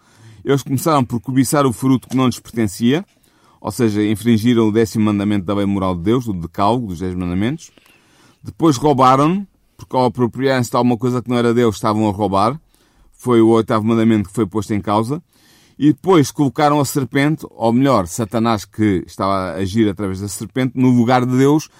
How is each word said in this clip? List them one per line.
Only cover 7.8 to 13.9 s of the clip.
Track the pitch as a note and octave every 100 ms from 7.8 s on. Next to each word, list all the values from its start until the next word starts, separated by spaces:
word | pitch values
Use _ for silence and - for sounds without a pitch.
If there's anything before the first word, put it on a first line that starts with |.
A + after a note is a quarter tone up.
| _ _ _ _ _ _
Depois | - - D#3+ B2
roubaram, | D3+ C3+ B2+ C3+ D3 F#3+ G3 _ _ _
porque | - C3
ao | B2+
apropriarem-se | A#2 A#2+ A#2+ C3+ C3 A#2+
de | B2+
alguma | B2 A#2
coisa | B2 B2
que | A#2
não | B2
era | A#2+
Deus, | A#2 A#2+ G2+
estavam | A2 G#2+ G#2+
a |
roubar. | G2 G2+ F#2+ G#2+ D3+ _ _ _ _ _
Foi | _ B2 A#2+
o | A2+
oitavo | A2+ G#2+ A2+
mandamento | G#2+